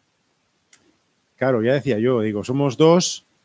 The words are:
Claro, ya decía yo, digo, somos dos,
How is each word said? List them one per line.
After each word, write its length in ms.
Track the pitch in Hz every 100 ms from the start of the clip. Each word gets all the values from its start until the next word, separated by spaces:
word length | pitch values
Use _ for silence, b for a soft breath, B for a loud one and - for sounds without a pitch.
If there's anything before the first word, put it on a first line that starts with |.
| _ _ _ _ _ _ _ - _ _ _ _ _ _
Claro, 260 | 131 123
ya 120 | 113
decía 240 | 139 131 107
yo, 220 | 120 123
digo, 240 | 110 104
somos 320 | 98 135 143 117
dos, 480 | 160 175 - - - _